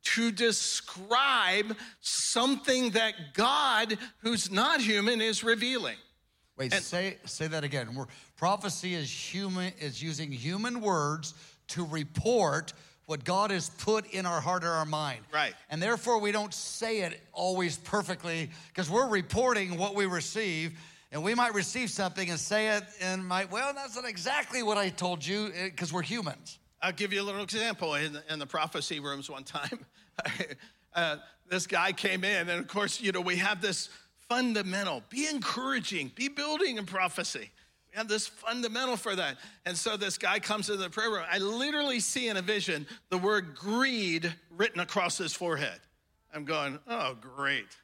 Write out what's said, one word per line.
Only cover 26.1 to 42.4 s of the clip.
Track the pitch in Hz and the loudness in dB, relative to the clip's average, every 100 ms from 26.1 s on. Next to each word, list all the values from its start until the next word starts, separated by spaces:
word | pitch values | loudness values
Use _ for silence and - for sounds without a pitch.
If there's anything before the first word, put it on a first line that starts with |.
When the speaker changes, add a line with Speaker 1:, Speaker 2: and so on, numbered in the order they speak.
| 233 170 123 - - _ _ | -2 -4 -8 -14 -20 _ _
Speaker 1:
I'll | 175 | -4
give | 180 202 | -2 -2
you | 202 | 0
a | |
little | 202 196 | -2 -4
example. | 202 214 226 185 165 147 | -4 -2 -2 0 0 0
In, | 156 147 156 | -2 -4 -8
in | 156 | -8
the | 139 | -4
prophecy | 160 156 165 139 156 | -2 -2 -2 -4 -4
rooms | 143 139 135 | -6 -8 -8
one | 139 | -12
time, | 135 151 143 247 - _ _ - - | -8 -6 -6 -8 -12 _ _ -6 -4
<laughs> | - 165 139 - _ _ | -2 -4 -6 -14 _ _
uh, | 175 170 151 - - _ | 0 2 0 -6 -20 _
this | 180 - | -4 0
guy | 175 180 | 2 2
came | 190 202 185 | 2 0 2
in, | 190 196 170 | 2 2 2
and | 175 | -2
of | - | -2
course, | 196 202 - | 0 0 0
you | 175 | 0
know, | 185 | 0
we | 180 175 | 0 2
have | 196 202 | 2 0
this | 202 170 - - - _ - | 0 -2 -6 -12 -20 _ -2
fundamental, | 240 254 214 196 190 196 139 110 | 2 4 2 0 -2 -2 -4 -6
be | 247 302 | -4 -2
encouraging, | 294 202 233 262 262 175 190 135 | -2 -2 -2 0 -2 -2 -4 -4
be | - 262 | -4 -4
building | 285 294 302 359 220 | -2 -2 0 0 0
in | 190 | -4
prophecy. | 190 180 - 170 - 104 _ _ _ _ | 0 0 0 -6 -6 -10 _ _ _ _
We | 202 | -8
have | 220 | -2
this | 214 - | -2 -2
fundamental | - 220 240 233 226 262 233 | -6 -6 -4 -2 -2 0 0
for | 220 190 | -2 0
that. | 156 131 - - - | -2 -4 -12 -10 -6
And | 180 | -2
so | 226 214 | -2 0
this | 196 - | -2 0
guy | 190 202 | 2 2
comes | 185 208 185 | 0 -2 0
into | 202 | -2
the | 185 | -2
prayer | 185 226 | -2 0
room. | 208 165 | 0 0
I | 185 | 0
literally | 196 226 277 302 294 247 | 0 0 0 0 0 0
see | - 269 247 | 0 0 0
in | |
a | 196 | -2